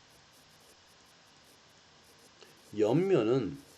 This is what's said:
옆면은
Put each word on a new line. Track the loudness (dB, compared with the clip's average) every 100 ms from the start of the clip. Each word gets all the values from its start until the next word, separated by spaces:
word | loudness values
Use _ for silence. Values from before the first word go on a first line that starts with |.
| -20 -20 _ -20 -20 -20 -20 -20 -20 -20 -20 _ -20 -20 -20 -20 -20 _ -20 -20 -20 -20 -20 -20 -20 -20 -10 -2
옆면은 | 0 2 2 2 2 0 -4 -8 -18